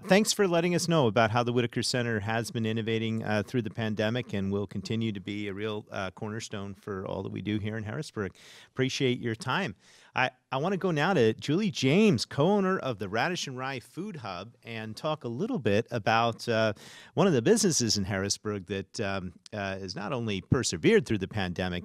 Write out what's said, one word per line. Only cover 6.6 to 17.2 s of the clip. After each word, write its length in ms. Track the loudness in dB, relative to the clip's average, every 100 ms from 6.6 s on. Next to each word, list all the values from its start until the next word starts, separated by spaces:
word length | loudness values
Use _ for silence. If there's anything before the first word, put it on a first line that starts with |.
| -10
for 320 | -10 -8 -8 -6
all 160 | -6
that 100 | -6
we 80 | -6
do 180 | -4 -4
here 200 | -4 -6
in 60 |
Harrisburg. 480 | -6 -8 -8 -6 -8 -8 -20 -20 -10
Appreciate 480 | -4 -2 0 0 0
your 160 | -2
time. 400 | -4 -2 -2 -2 -6 _ -20 -6 0
I, 140 | 0 -2 _
I 60 | -2
wanna 220 | 0 0
go 120 | 0
now 220 | 2 4
to 200 | 6 6
Julie 360 | 4 0 0 0
James, 540 | 0 4 6 6 4
co-owner 520 | 0 2 2 4 2 0
of 180 | -4 -6
the 100 | -4
Radish 380 | 0 0 -2 -6
and 100 | -6
Rye 220 | -6 -6
Food 380 | -10 -10 -10 -10
Hub, 400 | -8 -8 -10 -14
and 320 | -12 -10 -8 -6
talk 260 | -4 -4
a 60 | -6
little 320 | -6 -4 -2
bit 260 | 0 0 0
about, 560 | -2 2 4 2 0 0
uh, 240 | 2 2 0 -8 -20 -6
one 140 | 2